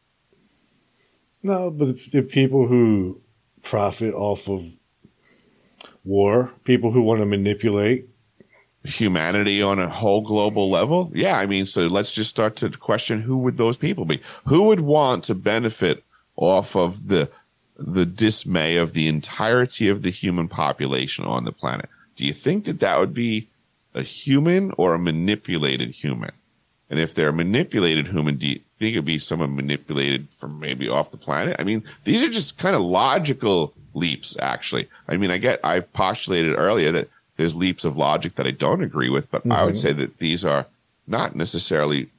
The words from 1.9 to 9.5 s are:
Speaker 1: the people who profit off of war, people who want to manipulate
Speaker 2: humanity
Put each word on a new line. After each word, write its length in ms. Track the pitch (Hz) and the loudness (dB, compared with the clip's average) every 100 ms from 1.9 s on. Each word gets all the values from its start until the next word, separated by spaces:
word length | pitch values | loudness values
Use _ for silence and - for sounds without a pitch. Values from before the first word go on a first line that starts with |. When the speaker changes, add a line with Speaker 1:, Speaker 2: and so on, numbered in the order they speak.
| 127 - | -2 0
Speaker 1:
the 100 | 143 | 0
people 460 | 135 143 135 135 120 | 2 2 4 4 4
who 520 | 123 113 104 92 - _ _ _ _ | 6 6 4 0 -6 _ _ _ _
profit 500 | - 110 101 - 113 | -4 0 0 -2 -4
off 340 | 98 104 98 - | -2 -2 -2 -4
of 140 | 95 85 - _ _ - _ _ _ _ _ _ - - _ | -6 -8 -18 _ _ -20 _ _ _ _ _ _ -20 -20 _
war, 480 | 95 98 101 117 127 - | 0 2 4 4 2 -2
people 280 | - 123 113 | 2 4 4
who 100 | 123 | 4
want 200 | 110 113 | 4 4
to 40 | 104 | 2
manipulate 840 | 101 101 101 117 101 107 127 - _ _ _ _ _ _ _ | 2 2 0 0 2 2 2 -2 _ _ _ _ _ _ _
Speaker 2:
humanity 760 | 139 - 107 87 80 101 101 | -10 -2 0 2 2 2 2